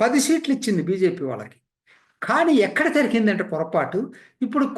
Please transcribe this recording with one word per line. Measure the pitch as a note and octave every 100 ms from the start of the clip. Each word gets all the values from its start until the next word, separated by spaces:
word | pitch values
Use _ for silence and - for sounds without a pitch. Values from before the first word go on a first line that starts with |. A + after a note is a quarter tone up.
పది | A#3 C4+
సీట్లు | C#4 D#4+ C#4+
ఇచ్చింది | C4+ A3+ F3+
బీజేపీ | E3+ F#3+ F#3 F3+
వాళ్ళకి. | C3+ A2 G#2+ - _ _ _ _ _ _
కానీ | - C#4 E4+ C#4 G3
ఎక్కడ | - E4
జరిగిందంటే | D4 B3+ A3+ G#3+ F#3
పొరపాటు, | F3+ D#3 D#3+ E3+ C3+ B2+ C3 - - -
ఇప్పుడు | B3+ D4 C4+